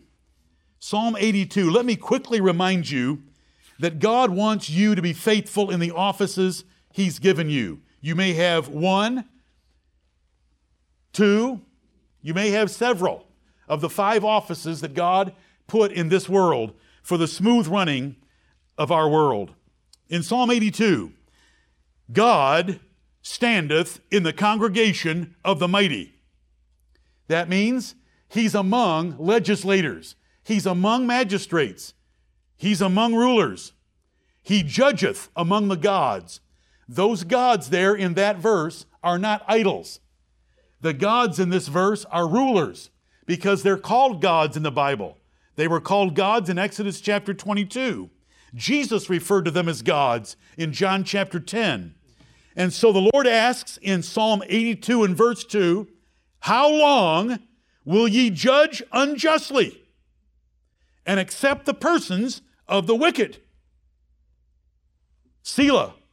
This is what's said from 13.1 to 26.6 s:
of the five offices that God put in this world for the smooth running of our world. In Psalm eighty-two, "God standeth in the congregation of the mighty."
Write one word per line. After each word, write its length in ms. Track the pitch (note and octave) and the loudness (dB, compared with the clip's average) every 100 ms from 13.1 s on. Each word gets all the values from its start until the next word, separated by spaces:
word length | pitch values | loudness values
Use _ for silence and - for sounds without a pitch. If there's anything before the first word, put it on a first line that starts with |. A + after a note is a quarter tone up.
| F#2+ - _ _ _ - | -4 -12 _ _ _ -8
of 140 | D3+ | -4
the 80 | D#3+ | -4
five 340 | - G3+ A3 | -2 0 2
offices 600 | G#3+ G#3+ - E3+ D#3 D#3+ | 2 0 -2 -10 -8 -8
that 100 | D3+ | -8
God 420 | C#3 F3 F#3 G3 - _ _ _ | -2 0 2 0 -6 _ _ _
put 260 | A3 G#3 | 0 0
in 180 | F3+ D#3+ | 0 0
this 180 | F#3 F#3+ | 0 2
world 460 | G3 F#3 C3+ A2 - _ _ | 2 4 2 -2 -10 _ _
for 140 | - F3 | -4 -2
the 100 | D#3+ | -2
smooth 400 | - G3 A#3+ D#3+ | 0 2 2 2
running 480 | G3 F3 C3+ C#3 - _ _ _ _ _ - | 0 0 -2 -4 -10 _ _ _ _ _ -6
of 160 | - | 0
our 160 | E3+ D#3 | 2 4
world. 460 | D#3 D3 A2 G2 - _ _ _ _ - | 4 2 0 -6 -14 _ _ _ _ -6
In 120 | E3+ | -6
Psalm 280 | D#3+ A#3+ A#3+ | -2 0 2
eighty-two, 640 | B3 G#3+ - A3 C#3+ E2+ - _ _ _ _ _ _ _ _ - | 2 0 0 2 2 -2 -14 _ _ _ _ _ _ _ _ -6
"God 680 | A#2+ A#3 G3 C#3 D#3 F3+ F3 _ _ _ _ | 2 4 4 4 2 0 -6 _ _ _ _
standeth 800 | - - A#3+ A3 D3 D#3 E3+ - - | -16 -4 -2 0 0 0 -2 -8 -4
in 140 | G3+ | -2
the 100 | E3 | 0
congregation 1000 | D#3 G#3 A3 A3 F#3 A3 F3+ E3 D#3+ E3+ _ | 0 0 0 0 2 0 0 -2 -4 -6 _
of 160 | F3+ F#3 | -2 0
the 100 | F3+ | 0
mighty." 440 | G3 G3 A#2 E2 _ _ _ _ _ | 0 0 -2 -10 _ _ _ _ _